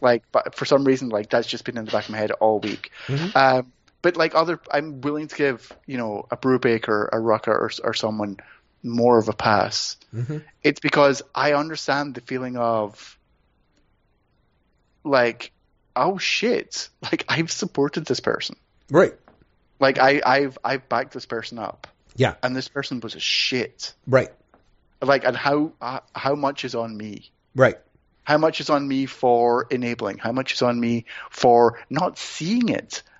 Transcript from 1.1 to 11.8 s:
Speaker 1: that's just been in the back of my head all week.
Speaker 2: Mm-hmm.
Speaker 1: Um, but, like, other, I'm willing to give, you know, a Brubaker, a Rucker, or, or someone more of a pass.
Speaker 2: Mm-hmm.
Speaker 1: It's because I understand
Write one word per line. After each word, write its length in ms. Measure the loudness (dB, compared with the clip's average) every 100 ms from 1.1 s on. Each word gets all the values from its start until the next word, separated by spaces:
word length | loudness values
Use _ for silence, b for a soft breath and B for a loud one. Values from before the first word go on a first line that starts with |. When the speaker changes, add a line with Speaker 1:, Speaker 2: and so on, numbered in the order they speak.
| -4 0
Speaker 1:
that's 200 | -2 -2
just 160 | -6
been 120 | -8 -10
in 100 | -4
the 40 |
back 140 | -4
of 60 | -4
my 80 | -4
head 120 | -4
all 300 | 0 2 2
week. 320 | -2 -6 -12 B B
Speaker 2:
Mm-hmm. 280 | -4 0 4
Speaker 1:
Um, 360 | 4 4 -2 _ _ _
but, 140 | -2 0
like, 180 | 2
other, 260 | 2 0 -2 -2
I'm 300 | -4 -4 -6
willing 280 | -6 -6 -6
to 60 |
give, 380 | -2 0 -2 -10 -20 -10
you 100 | -6
know, 300 | -4 -6 -6
a 60 | -2
Brubaker, 720 | 2 4 4 2 2 0 0
a 80 | 0
Rucker, 340 | 2 2 2
or, 180 | 0 0 -2
or 100 | -4
someone 420 | -2 -4 -4 -6 -8 B B _ _
more 340 | -4 2 6 6
of 100 | 4
a 40 |
pass. 640 | 0 2 2 2 -2 -8 -10 _
Speaker 2:
Mm-hmm. 240 | -8 -6 -8 B _
Speaker 1:
It's 180 | -2 0
because 420 | 0 4 4 4 -4
I 200 | -2 0
understand 600 | 0 -2 -6